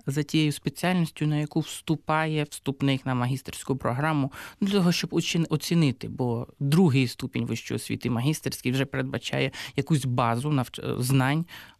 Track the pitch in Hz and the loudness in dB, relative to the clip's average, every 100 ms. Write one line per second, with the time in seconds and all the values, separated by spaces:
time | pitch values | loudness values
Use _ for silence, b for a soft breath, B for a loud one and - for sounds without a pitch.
0 | - 143 147 160 151 143 - - 175 185 | -4 -2 0 2 2 0 -6 -2 0 2
1 | 160 - 151 151 151 160 - - - 151 | 0 0 0 0 0 -2 -2 -4 -4 -2
2 | - 156 156 151 147 - - 139 139 131 | 0 0 2 0 -2 -6 -6 0 0 2
3 | 135 127 123 131 - - - 131 123 120 | 0 0 0 -2 -6 -8 -4 -2 -2 0
4 | 156 151 135 B B - 196 202 175 170 | 0 0 0 B B -4 0 4 4 2
5 | 170 170 - 170 160 151 - 170 147 117 | 0 -2 0 0 0 -2 2 2 4 0
6 | 110 - 123 117 - - 139 160 180 131 | -6 -4 -2 -2 -6 -4 2 6 6 6
7 | 123 - 131 117 117 113 - 113 - 110 | 2 -2 -6 -4 -2 -4 -4 -6 -4 -4
8 | 123 117 135 156 131 - 127 131 135 135 | -2 0 0 -2 -4 -4 -2 0 -2 -4
9 | 131 - - 135 135 B B - 135 151 | -4 -6 -4 -2 -2 B B -4 0 2
10 | 127 123 117 117 147 143 120 - - - | 2 2 2 2 0 0 -2 -6 -4 -2
11 | 123 135 131 156 170 B B | 2 4 4 0 -4 B B